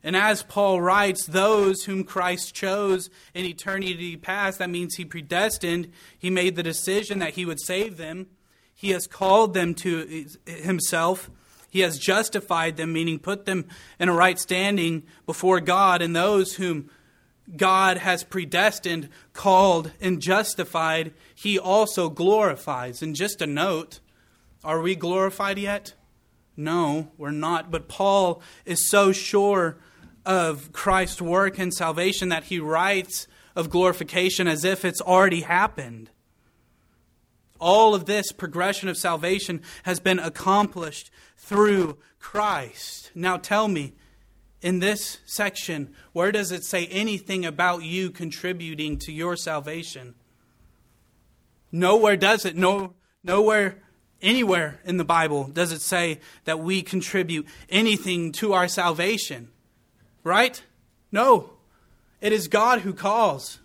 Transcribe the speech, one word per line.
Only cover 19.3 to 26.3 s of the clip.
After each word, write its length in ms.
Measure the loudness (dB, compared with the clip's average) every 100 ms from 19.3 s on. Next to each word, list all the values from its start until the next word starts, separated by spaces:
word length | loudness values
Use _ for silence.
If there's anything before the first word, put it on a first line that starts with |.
called, 580 | -2 4 6 6 4 0 -6
and 220 | -4 -2
justified, 920 | 2 0 0 -4 -4 -2 0 -2 -4 -12 _
he 240 | _ -2 -2
also 500 | 4 4 4 0 -2
glorifies. 960 | 2 4 4 4 0 -6 -6 -6 -8
And 140 | -8 -4
just 260 | -6 -4
a 40 | -4
note, 520 | -2 0 -2 -6 -20 _ _ _ _ _ _
are 180 | -4 -2
we 140 | -2
glorified 640 | -2 -2 0 0 -2 -4 -4
yet? 360 | -4 -6 -8 _ _ _ _